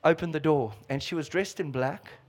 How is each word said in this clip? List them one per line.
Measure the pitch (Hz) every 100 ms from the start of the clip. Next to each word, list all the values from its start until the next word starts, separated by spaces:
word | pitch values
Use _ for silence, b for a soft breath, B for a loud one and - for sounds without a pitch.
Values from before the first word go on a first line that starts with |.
opened | - 170 175
the | 156
door. | 151 147 113 104 -
And | 135
she | -
was | 170 147
dressed | 175 190 -
in | 160
black | 131 131 151 - -